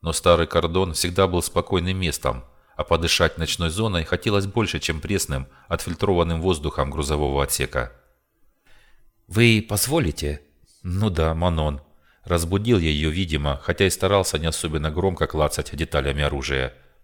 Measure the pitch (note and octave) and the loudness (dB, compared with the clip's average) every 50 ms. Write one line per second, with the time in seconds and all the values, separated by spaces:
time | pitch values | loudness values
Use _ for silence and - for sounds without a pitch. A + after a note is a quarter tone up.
0 | - E2 D#2+ - - F2+ F2 E2 E2 - - E2+ E2 E2+ E2 F#2 F#2+ F2+ D#2 - | -4 -4 -4 2 6 6 6 6 4 2 2 0 0 2 0 2 2 2 2 0
1 | - F2 E2+ F#2+ G2 F#2 F2+ F2 E2+ - - F2+ F2+ - G2 F#2 E2+ F2+ F#2+ F#2+ | -4 -2 2 2 2 2 2 0 -2 0 -2 -4 -2 0 -2 -2 0 -2 -2 -2
2 | F#2 D#2+ C#2+ - - - A1+ B1 - - - - _ _ _ - D#2 - E2+ E2 | -2 -4 -4 -2 -2 -4 -4 -4 -10 -16 -20 -20 _ _ _ -8 -2 0 0 2
3 | E2+ E2 - - F2+ D#2+ - - D#2+ - - - F2 E2 D#2 G2 A2+ A2+ F#2+ F2 | 2 2 2 4 2 2 2 -2 -4 -4 -2 -2 -2 -4 -2 -2 -2 0 0 -2
4 | D#2+ - - F2+ - A2+ G2+ G2+ G2 G2 G2 A#2 A2 F#2 - - - - E2 D#2 | -2 -2 -4 -2 0 2 2 2 0 0 0 -2 -2 0 -2 -4 -4 -4 -4 -4
5 | - - G2+ F#2 - - C#2+ C2 C2 - - - - - - - - - E2+ - | -2 -2 -2 -2 -2 -2 -4 -6 -6 -8 -16 -20 -6 -6 -6 -4 -4 -6 -4 -2
6 | - G2+ F#2+ F2 E2 E2 E2+ D#2+ D#2+ F#2 F2+ D2 C#2+ D2+ - - C#2+ C#2+ C#2+ D#2 | 0 2 4 2 2 2 0 0 2 0 0 0 -2 -4 -2 -2 -2 -2 -2 -4
7 | D2+ C#2 D2+ D2 D2 C#2 C#2 C#2 C#2 C2+ - - C2 C2 - B1+ A#1+ - - - | -2 -2 0 0 0 0 2 0 0 0 0 -4 -4 -4 -2 -6 -6 -6 -10 -20
8 | _ _ _ _ _ _ _ _ _ _ _ _ _ _ - - - _ - - | _ _ _ _ _ _ _ _ _ _ _ _ _ _ -20 -20 -20 _ -20 -20
9 | - - _ _ _ - F#2 G#2+ A#2+ A#2 A2+ G#2+ G#2 - G#2 G2+ - B2+ C#3+ E3+ | -20 -20 _ _ _ -4 2 4 6 6 6 4 2 0 -2 -2 0 0 0 0
10 | C3 E2+ D2 - - D2 D2 D2 _ _ _ _ _ _ _ _ - F#2 F2 F#2+ | 0 0 -2 -2 -4 -4 -4 -6 _ _ _ _ _ _ _ _ -8 -4 -2 0
11 | G#2 G#2+ F2 D#2+ D#2+ D#2+ D#2+ D#2+ F2 F2+ E2+ D#2+ D2+ D2+ C#2+ C#2 - _ _ _ | 0 0 2 2 0 0 0 2 0 2 2 2 0 0 -2 -4 -10 _ _ _
12 | _ _ _ _ _ - F2+ E2 E2 E2 F#2 G2+ G#2+ A#2 A#2+ G2 E2 D#2+ D2+ D2 | _ _ _ _ _ -2 0 0 0 0 -2 0 2 4 2 4 4 2 0 2
13 | D2+ D#2+ D2+ F2+ G2 E2 D#2 D2 C#2+ D2 C#2 C#2 - - F2+ - G2+ F#2 - - | 0 0 0 -2 -2 -2 -2 -2 0 -2 -2 -4 -4 -6 0 2 2 2 2 2
14 | - F#2+ G2+ G2 F#2 - - D2+ D#2+ D#2+ D#2 - - E2 D#2 D#2 D2+ D#2 D2+ F2 | 2 2 4 4 2 2 -2 -2 -2 -2 -2 -2 -4 -2 -2 -2 -2 -2 -2 0
15 | F2 F#2+ F2+ - E2 - - D#2 D2+ D2 - - D2+ - - C#2+ D#2+ - - D2 | 0 0 0 0 -4 -2 0 0 0 0 0 -4 -6 -6 -4 -6 -6 -2 -2 -2
16 | C2+ C#2+ C#2 C#2+ D2 D2 C#2+ C#2 C2 - C#2 C2+ C2 A#1+ - - _ _ _ _ | 0 0 0 0 0 -2 -2 -2 -4 -2 -2 -2 -2 -4 -8 -14 _ _ _ _